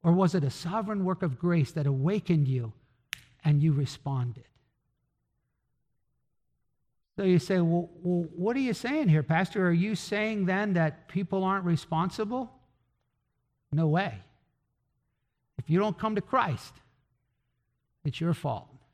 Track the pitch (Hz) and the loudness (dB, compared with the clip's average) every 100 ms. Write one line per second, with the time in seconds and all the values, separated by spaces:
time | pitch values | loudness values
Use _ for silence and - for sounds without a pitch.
0 | 165 175 185 190 139 - 170 208 208 208 | 4 4 4 2 -2 -4 -6 -4 -4 -2
1 | 185 185 175 123 175 170 139 156 143 135 | -2 0 -4 -2 0 2 0 0 0 0
2 | 147 208 - 165 135 127 117 - _ _ | 0 0 2 2 2 0 -4 -12 _ _
3 | _ - - _ 156 147 160 143 135 - | _ -16 -16 _ 2 4 4 2 -2 -6
4 | 139 135 123 113 - _ _ _ _ _ | -6 -4 -4 -8 -20 _ _ _ _ _
5 | _ _ _ _ _ _ _ _ _ _ | _ _ _ _ _ _ _ _ _ _
6 | _ _ _ _ _ _ _ _ _ _ | _ _ _ _ _ _ _ _ _ _
7 | _ - 196 175 - 185 170 170 175 - | _ 0 4 4 4 2 2 2 -2 -8
8 | 180 175 160 - 196 247 254 175 233 302 | -2 -2 -2 -4 -2 0 -2 -2 -2 0
9 | 240 156 147 160 190 214 180 170 202 208 | 4 4 4 0 0 0 2 2 0 -4
10 | - 208 220 214 185 190 208 175 156 156 | -4 -2 -2 -2 0 0 0 2 0 -2
11 | - 190 190 190 185 196 175 165 - 160 | -8 -6 -2 -2 0 0 0 -2 0 -2
12 | 180 - 214 254 240 - _ _ _ _ | -2 -4 -4 -4 -8 -14 _ _ _ _
13 | _ _ _ _ _ _ _ 147 160 160 | _ _ _ _ _ _ _ 0 2 0
14 | 202 104 - _ _ _ _ _ _ _ | -2 -8 -16 _ _ _ _ _ _ _
15 | _ _ _ _ _ - - 170 214 - | _ _ _ _ _ -14 0 0 0 -2
16 | 220 208 - 254 214 120 - - _ _ | -2 -2 0 0 0 -4 -10 -20 _ _
17 | _ _ _ _ _ _ _ _ _ _ | _ _ _ _ _ _ _ _ _ _
18 | 151 - 165 165 143 - - - _ | -10 -4 -2 -2 -4 -6 -10 -20 _